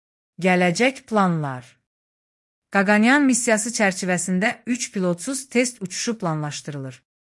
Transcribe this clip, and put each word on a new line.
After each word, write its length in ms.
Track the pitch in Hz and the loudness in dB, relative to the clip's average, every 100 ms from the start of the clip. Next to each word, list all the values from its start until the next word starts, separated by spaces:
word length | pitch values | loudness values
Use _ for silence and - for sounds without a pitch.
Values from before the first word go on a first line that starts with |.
| _ _ _ - | _ _ _ -4
Gələcək 640 | 185 180 180 175 254 262 - | 0 2 2 2 0 -2 -2
planlar. 560 | 220 185 165 143 127 123 _ _ _ _ _ _ _ _ _ _ | 0 2 0 -4 -8 -14 _ _ _ _ _ _ _ _ _ _
Qaqanyan 500 | 196 196 208 226 285 | 0 4 4 6 4
missiyası 480 | 269 247 - 214 226 226 | 4 2 2 0 0 0
çərçivəsində 760 | 196 185 185 175 185 185 220 - - | 0 0 -2 -2 0 0 -2 -4 -6
üç 260 | 240 - | -6 -4
pilotsuz 560 | 202 180 175 - 269 - | -2 -2 -2 -4 -8 -2
test 340 | 233 247 - | 0 0 -4
uçuşu 360 | 185 - 233 226 | -10 -6 -6 -4
planlaşdırılır. 840 | 175 156 147 143 - 143 135 127 _ _ | -4 -4 -6 -8 -10 -10 -12 -14 _ _